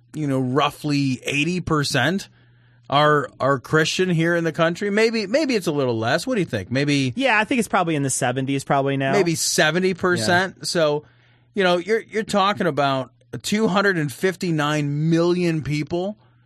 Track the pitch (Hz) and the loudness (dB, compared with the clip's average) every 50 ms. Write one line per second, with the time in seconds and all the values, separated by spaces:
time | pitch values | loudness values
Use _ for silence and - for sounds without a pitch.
0 | _ _ - 151 151 143 135 131 131 127 127 147 139 147 - - - 151 147 143 | _ _ -8 -6 -4 -2 -2 -2 -2 0 0 0 0 0 -2 -4 -4 -2 0 0
1 | 139 135 127 123 - - 135 143 147 165 180 180 - - 160 151 139 - - 135 | 0 0 -2 -4 -4 -4 -2 0 0 0 -2 -2 -2 -2 -2 0 0 0 0 0
2 | 120 151 185 196 - - _ _ _ _ _ _ _ _ _ _ _ - - 143 | 0 0 -2 -4 -6 -10 _ _ _ _ _ _ _ _ _ _ _ -2 2 4
3 | 151 151 151 147 127 - - - - 135 139 127 - - - 156 160 156 - - | 4 4 4 2 0 -4 -6 -2 0 0 0 -2 -2 0 2 2 2 2 0 -2
4 | 185 185 175 156 160 170 175 170 165 165 143 - 165 165 170 - 208 208 202 214 | 0 0 0 0 2 2 0 0 0 -2 0 0 0 0 0 -2 -4 -2 0 2
5 | 226 233 226 226 208 180 220 302 320 269 254 208 165 185 147 143 135 127 117 110 | 2 2 0 -2 -2 0 0 0 2 2 0 0 0 -2 -2 0 0 0 0 0
6 | 110 117 143 170 - 262 262 214 165 - - 104 95 - 117 135 147 143 143 143 | 0 0 0 0 -2 -2 -2 -2 -2 -2 -4 -6 -4 -2 -2 -2 0 2 2 2
7 | 135 127 120 233 269 254 220 208 214 - 285 240 208 - - 202 180 165 160 143 | 0 0 -2 0 0 2 2 2 2 0 0 -2 0 0 0 0 0 0 0 -2
8 | 139 135 - - 139 123 123 135 135 131 139 139 - - 147 139 135 139 139 135 | -2 -2 -2 -2 -2 -2 -2 -2 -2 -2 -4 -4 -2 0 0 2 2 0 0 0
9 | 135 135 135 165 185 170 160 - - - - - 165 156 156 180 185 185 185 - | 0 0 2 2 2 0 0 -2 -2 -2 0 2 2 2 2 2 0 0 0 0
10 | - 180 175 170 - - 175 175 190 180 - - 151 - - 175 160 151 147 147 | 0 0 0 0 2 2 2 2 2 0 -6 -10 -8 -4 0 2 2 2 0 -2
11 | 147 - _ _ _ _ _ _ _ _ - 208 190 180 175 180 170 185 220 220 | -6 -10 _ _ _ _ _ _ _ _ -2 0 2 2 2 2 0 0 -2 -2
12 | 170 - - 214 220 - - 208 190 196 208 214 196 165 143 139 143 139 135 135 | -2 -4 -4 -4 -4 0 0 2 2 2 0 0 0 0 0 0 0 0 0 -2
13 | 127 - _ _ _ _ - 127 - - 202 208 220 214 180 202 196 202 190 165 | -4 -6 _ _ _ _ -12 -10 -4 -2 0 0 2 2 2 2 2 2 2 0
14 | 151 143 120 - - 190 175 - 196 180 165 151 147 147 151 151 147 143 143 147 | -2 -4 -4 -2 -2 -2 -2 -2 -2 -2 0 0 0 0 0 0 -2 -2 -2 0
15 | 156 165 165 165 170 175 175 180 180 170 160 156 139 143 147 147 147 - 175 170 | 2 2 4 4 4 2 2 2 0 0 0 -2 -2 -4 -4 -4 -4 -4 -4 -4
16 | 180 202 214 _ _ _ _ _ _ | -4 -6 -8 _ _ _ _ _ _